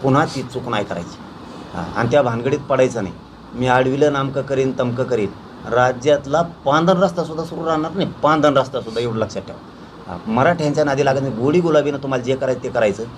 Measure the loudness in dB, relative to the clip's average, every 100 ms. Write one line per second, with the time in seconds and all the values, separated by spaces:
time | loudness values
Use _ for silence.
0 | 4 4 2 -2 -8 -8 -4 -4 -2 -6
1 | -8 -12 -18 -18 -16 -16 -12 -8 -6 -2
2 | 2 4 2 0 -2 -2 0 2 2 2
3 | -6 -8 -18 -20 -14 -4 2 4 4 4
4 | 2 2 -2 -4 -2 0 0 0 -2 0
5 | -2 0 -2 -4 -18 -16 -2 2 4 2
6 | 2 2 2 0 0 -2 2 4 4 4
7 | 2 0 -6 -6 -8 -6 -2 -2 -2 -2
8 | -4 0 2 4 4 4 0 -4 -4 -4
9 | -4 -2 -4 -4 -10 -14 -16 -18 -20 -18
10 | -14 -12 -2 2 2 2 0 2 0 2
11 | 2 2 -2 -2 2 2 4 2 2 -2
12 | -2 -4 -2 -2 0 -2 -2 0 0 0
13 | -8